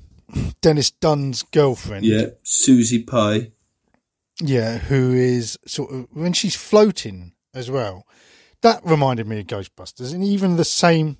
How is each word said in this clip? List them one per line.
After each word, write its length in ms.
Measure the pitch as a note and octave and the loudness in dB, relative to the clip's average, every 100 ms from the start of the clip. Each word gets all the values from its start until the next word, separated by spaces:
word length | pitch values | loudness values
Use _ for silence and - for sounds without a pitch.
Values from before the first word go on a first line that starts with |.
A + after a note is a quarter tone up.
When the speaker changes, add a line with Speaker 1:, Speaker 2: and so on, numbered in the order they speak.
| - _ _ - - - | -20 _ _ -6 -6 0
Speaker 1:
Dennis 280 | E3 D3+ C3 | 2 2 0
Dunn's 540 | - E3 D3 C#3 A#2+ | 0 0 0 -2 -6
girlfriend. 640 | - D#3 C#3+ A#2+ - G2 A2 | -2 2 2 0 -6 -2 2
Speaker 2:
Yeah, 220 | G#2+ - - | 2 0 -6
Susie 640 | - - - B2+ A2+ A#2+ | -4 0 6 6 4 0
Pye. 480 | A2+ B2 G#2 A2 A2 _ _ _ _ _ _ _ _ - | -2 0 0 0 -4 _ _ _ _ _ _ _ _ -8
Speaker 1:
Yeah, 380 | D#3 B2+ A2+ A2+ | -2 0 -2 -4
who 360 | - C3+ B2+ | -2 0 2
is 440 | B2+ B2+ B2 A2+ - - | 2 2 0 -4 -12 -12
sort 260 | - C#3 | -10 -8
of, 160 | C3 B2 | -10 -12
when 200 | D3+ F3 | -6 -4
she's 240 | F3 F#3+ - | -2 -4 -6
floating 760 | - G#3 G#3+ - A2 F#2 F2 _ _ C3+ | 2 4 4 2 -8 -12 -18 _ _ -14
as 160 | A#2+ | -6
well, 340 | C3+ G#2+ F#2 _ _ _ _ _ _ | -6 -6 -10 _ _ _ _ _ _
that 240 | A3+ - F3+ | 0 2 0
reminded 400 | D#3 C3+ A#2+ G#2+ | 2 2 0 -4
me 140 | G#2+ | -8
of 80 | F#2+ | -8
Ghostbusters, 680 | G#2 F#2+ - F2+ - B2 | -10 -10 -16 -20 -14 -10
and 100 | F3 | -4
even 340 | G3 G3+ F#3+ E3+ | -2 0 2 2
the 60 | |
same 540 | D#3+ - F3 E3 D#3 | 0 2 2 2 0